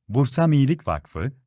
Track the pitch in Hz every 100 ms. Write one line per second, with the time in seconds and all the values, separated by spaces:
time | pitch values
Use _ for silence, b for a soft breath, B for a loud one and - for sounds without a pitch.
0 | - 110 135 - 165 147 135 170 - 76
1 | - 78 113 135